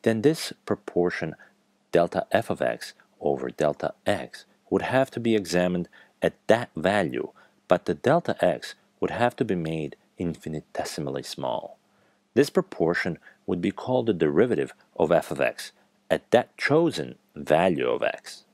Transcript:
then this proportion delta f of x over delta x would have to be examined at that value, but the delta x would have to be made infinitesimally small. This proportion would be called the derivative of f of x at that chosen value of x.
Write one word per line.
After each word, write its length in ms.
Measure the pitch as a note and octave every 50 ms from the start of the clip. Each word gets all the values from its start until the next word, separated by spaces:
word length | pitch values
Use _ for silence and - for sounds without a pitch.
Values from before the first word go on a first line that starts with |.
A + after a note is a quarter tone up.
then 200 | - A2+ A2+ A2+
this 300 | G#2 D3 D#3+ - - - - _ _
proportion 680 | - G#2 - _ - - F2 F2 F2 - - F2 D#2+ D#2 _ - _ _ _ _ _ _ _ _ _
delta 340 | - E2+ E2+ E2+ - F#2 - _
f 180 | - G2+ A2+ -
of 100 | - -
x 320 | C2 B1 A#1 - - - - _ _ _ _ _
over 300 | - D2 C#2 B1+ C2 B1+
delta 440 | A#1+ - D2+ D2+ C#2+ _ - D2+ - _ _
x 420 | - G#2 F2+ C2 - - - - _ _ _ _ _
would 140 | F#2 F#2+
have 280 | - - A#2 C3 C3+ -
to 80 | - B2
be 160 | A#2 A#2 A2+
examined 520 | G#2+ G2 E2+ E2+ F2+ F2+ F2+ F2+ F2+ F2 - _ - - _ _ _
at 140 | - E2 - _ _ -
that 220 | G#2+ A#2 B2 - _
value, 560 | D#2+ D#2 F#2 G2+ G#2 F#2+ C#2+ B1 A#1+ - - _ - - _ _ _ _ _
but 160 | F2+ F2 _
the 100 | - F2
delta 420 | D2 - A#2+ D3 F3 - - G2+ - -
x 300 | F2+ D#2 A#1+ - - - _ _ _ _ _
would 100 | - F2+
have 260 | - F#2 A#2 A#2+ -
to 80 | - C#3+
be 100 | G#2+ G2+
made 420 | F2+ D#2+ D#2+ D#2+ D#2+ D2+ C#2+ - _ _ _ _ _
infinitesimally 1040 | F#2 E2+ D#2+ - - D#2+ D#2 D2+ - _ _ - - - - - D2+ C#2 C2+ C#2
small. 560 | C#2 - - - C#2 B1+ A#1+ - - - - _ _ _ _ _ _ _ _ _ _ _ _
This 160 | A2+ A2 -
proportion 680 | _ G2 F2 _ - - E2+ D#2+ F2 - - F#2 E2 - _ - _ _ _
would 140 | - F#2+ F2+
be 100 | F2 G2+
called 360 | - - - - B2+ B2+ A#2+
the 60 | A2+
derivative 600 | G2+ E2 D#2+ D2+ C#2+ D#2+ A2+ B2+ A2+ D2+ C2+ C2 - _ _ _ _
of 160 | - E2+ D#2
f 180 | E2+ D#2+ - -
of 100 | E2 C#2+
x 320 | C2+ A#1 - - - - _ _ _ _ _ _ _ _
at 200 | - - _ _
that 240 | - A#2 A#2 - _ -
chosen 560 | - - C#3+ D#3 E3+ D#3+ - - C#2+ B1 B1 _ _ _ _
value 540 | D2 D2 - D2+ D#2 F2 F#2+ F2 C#2 B1+ B1
of 140 | A#1 A#1+
x. 420 | - G#1 - - _ - - - _ _